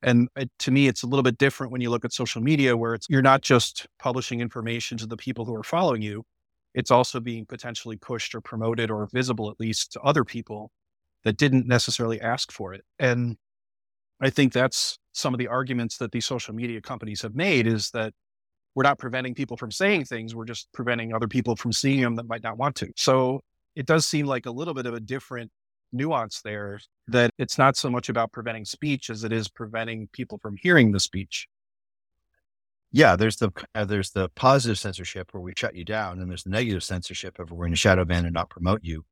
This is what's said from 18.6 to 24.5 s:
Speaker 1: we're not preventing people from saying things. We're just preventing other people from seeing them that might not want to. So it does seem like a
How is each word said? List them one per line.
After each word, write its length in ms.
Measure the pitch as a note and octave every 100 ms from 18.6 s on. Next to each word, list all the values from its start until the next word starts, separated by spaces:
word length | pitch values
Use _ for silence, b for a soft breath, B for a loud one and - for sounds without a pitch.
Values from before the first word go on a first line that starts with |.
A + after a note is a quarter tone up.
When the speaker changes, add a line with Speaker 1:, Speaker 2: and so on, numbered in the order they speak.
| _
Speaker 1:
we're 80 | -
not 160 | C3+ C#3
preventing 360 | C3 B2+ B2+
people 220 | A#2+ C#3 A#2+
from 140 | A#2
saying 340 | - F#3+ G3+
things. 300 | C3+ A#2 A2+
We're 100 | A#2
just 260 | A2+ A2+ -
preventing 420 | - A#2+ A#2+ A2+
other 140 | A2+ A#2
people 280 | A#2+ A#2+ A2+
from 160 | A#2
seeing 300 | A2+ C#3 C3+
them 140 | B2 A#2
that 120 | A#2
might 140 | A2+
not 160 | A2 G#2+
want 180 | C#3 -
to. 120 | - -
So 440 | - C3 B2+ C3+ _ _ _
it 120 | - C3
does 180 | D#3+
seem 220 | - D#3 C#3+
like 180 | C3
a 60 | B2